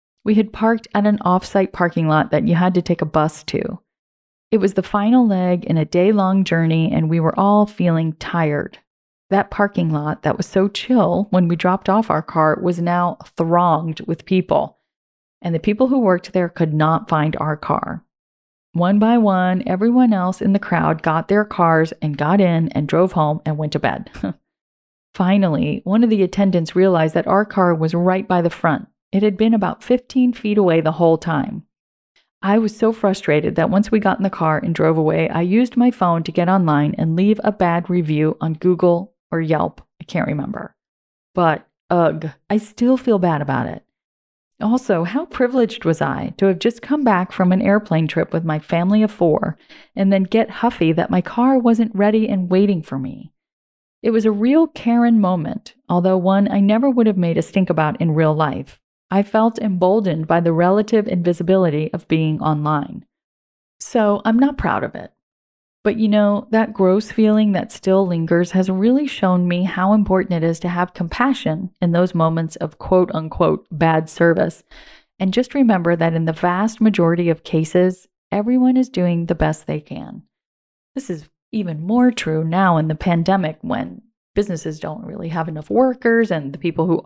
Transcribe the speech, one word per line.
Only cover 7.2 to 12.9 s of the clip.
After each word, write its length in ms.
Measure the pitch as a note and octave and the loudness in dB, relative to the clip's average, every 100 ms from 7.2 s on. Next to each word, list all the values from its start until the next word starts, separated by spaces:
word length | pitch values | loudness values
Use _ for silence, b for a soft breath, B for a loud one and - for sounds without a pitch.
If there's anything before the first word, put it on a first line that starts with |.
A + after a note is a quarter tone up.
were 180 | D#3+ - | 0 0
all 240 | G3 G#3 | 2 2
feeling 480 | G#3 - F3+ E3 D#3+ | 2 0 0 0 -2
tired. 640 | D#3+ - F3 D#3 D3 - - _ _ _ _ - | -6 -6 -2 -2 -2 -6 -12 _ _ _ _ -4
That 200 | G3 G3+ | -2 -2
parking 400 | - G3+ G3+ E3 | -2 -2 0 -2
lot 320 | D3+ D3+ - | -2 -4 -4
that 140 | D3+ - | -4 -4
was 100 | - | -2
so 220 | F#3+ G3 | 0 -2
chill 600 | - - B3 F3+ F3 G3+ | -2 -2 2 2 0 0
when 180 | F#3 F3 | 0 0
we 80 | E3+ | 0
dropped 320 | F#3 F#3+ - | 0 -2 0
off 220 | G3+ A3 | 0 0
our 120 | D3+ | -2
car 380 | - E3 D#3 D3+ | -2 0 0 2
was 200 | F3+ F3 | -2 -2
now 360 | E3+ | -2